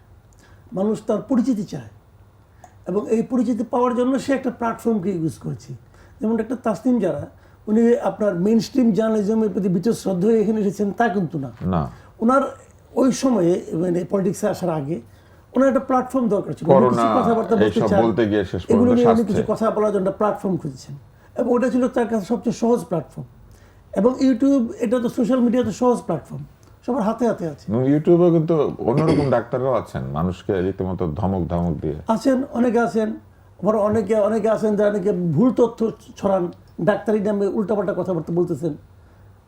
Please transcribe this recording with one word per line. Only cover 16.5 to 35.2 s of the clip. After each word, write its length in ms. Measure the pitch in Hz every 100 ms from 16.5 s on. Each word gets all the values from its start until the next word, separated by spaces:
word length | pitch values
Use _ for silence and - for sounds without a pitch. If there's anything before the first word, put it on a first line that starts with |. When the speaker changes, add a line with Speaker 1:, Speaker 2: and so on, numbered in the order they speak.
Speaker 1:
ছিল। 180 | 143 160
উনি 180 | 135 127
কিছু 140 | 233
Speaker 2:
করোনা 180 | 233 214
Speaker 1:
কথাবার্তা 340 | 233 226 220
বলতে 120 | 220 -
Speaker 2:
এইসব 220 | - 110
Speaker 1:
চান। 160 | 101
Speaker 2:
বলতে 240 | 95 107 107
গিয়ে 160 | 104
শেষ 180 | 92 92 -
Speaker 1:
এগুলো 120 | -
Speaker 2:
পর্যন্ত 160 | 247 240
Speaker 1:
নিয়ে 100 | 240
উনি 180 | 226
কিছু 80 | 196
Speaker 2:
স্বাস্থ্যে। 340 | 208 214 214 220
Speaker 1:
কথা 100 | 208
বলার 160 | 214
জন্য 80 | 202
একটা 120 | 185
প্ল্যাটফর্ম 440 | 190 208 196 196 170
খুঁজেছেন 400 | 151 131 - 139 - - - -
এবং 160 | 233
ওটা 180 | 240 254
ছিল 180 | 254 247
তার 180 | 269 220
কাছে 200 | 226 185
সবচেয়ে 280 | 226 247
সহজ 300 | - 226 233
প্ল্যাটফর্ম। 400 | 170 165 - - 139 - - - - - -
এবং 220 | - 220 262
YouTube 520 | 262 240 269 277 233 -
এটা 180 | 240 254
তো 100 | 233
সোশ্যাল 320 | - 208 262
মিডিয়া 240 | 240 247
তো 80 | 240
সহজ 300 | 175 254 220
প্ল্যাটফর্ম, 420 | - 160 - 147 147 - - - -
সবার 160 | 247
হাতে 260 | 202 220 240
হাতে 180 | - 170
আছে। 260 | 143 -
Speaker 2:
এবং 100 | 113
YouTube-এও 480 | 131 147 160 170 175
কিন্তু 440 | 165 160 165 110 -
অন্যরকম 520 | 98 139 160 156 143
ডাক্তাররাও 420 | 123 107 127 131
আছেন, 320 | 117 98 78
মানুষকে 580 | 65 73 87 90 - 98
রীতিমতো 500 | 92 92 92 90 90 73
ধমক 320 | 92 95 80
ধমক 280 | 85 87 78
দিয়ে। 140 | 80 73 -
Speaker 1:
আছেন, 340 | 226 269 254 269
অনেকে 280 | 240 247 220
আছেন, 300 | 233 220 214 - - _ _ -
আবার 140 | 180 220
অনেকে, 380 | 208 214 190
অনেকে 360 | 220 208 220 214
আছেন 260 | 202 214 208
যারা 160 | 208
নাকি 200 | 208 185
ভুল 400 | 180